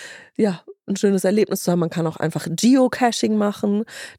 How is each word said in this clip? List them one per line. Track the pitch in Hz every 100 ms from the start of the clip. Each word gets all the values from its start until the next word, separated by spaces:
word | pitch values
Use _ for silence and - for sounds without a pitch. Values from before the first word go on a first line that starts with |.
| - - - -
ja, | 208 170 - - -
ein | 196
schönes | 202 196
Erlebnis | 185 214 196 190
zu | -
haben. | 175
Man | 165
kann | 175 165
auch | 160
einfach | 160 165 -
Geocaching | 165 233 262 254 - 247 220 220 214
machen. | 208 - 208 208 226 - -